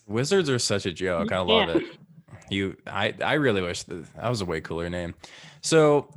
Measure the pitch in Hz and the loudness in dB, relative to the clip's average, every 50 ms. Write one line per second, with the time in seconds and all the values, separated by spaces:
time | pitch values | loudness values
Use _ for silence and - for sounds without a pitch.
0 | _ 101 101 117 139 147 196 196 170 143 131 117 - - 104 98 - 98 82 80 | _ -6 -4 -2 0 2 2 2 2 2 0 0 0 0 -2 -2 -2 -4 -4 -2
1 | 92 92 87 82 - - 95 92 92 - 220 226 190 - - - - - - - | -2 -2 0 0 -2 0 0 0 2 4 4 4 4 2 0 -2 -2 -4 -12 -20
2 | - - - - - - - - - - 101 98 98 92 82 - - - - 98 | -20 -20 -20 -20 -20 -20 -20 -18 -10 -6 -4 -2 -2 -2 -4 -8 -12 -8 -4 -2
3 | 104 113 - 92 - - 135 156 143 127 104 95 90 87 87 - - - 90 85 | -2 -2 -2 -2 -2 0 0 2 2 2 2 2 0 -2 -4 -6 -8 -10 -10 -12
4 | 71 - - 78 - 117 123 104 95 85 80 82 80 - 82 82 85 87 87 90 | -12 -14 -10 -6 -4 -2 -2 -2 -2 -2 -4 -4 -4 -6 -6 -6 -4 -4 -4 -6
5 | 87 85 - _ - - - - - - - - - - 165 160 156 147 147 143 | -6 -8 -10 _ -16 -20 -20 -20 -20 -20 -16 -8 -2 4 6 6 6 6 6 4
6 | - - - | 2 -2 -12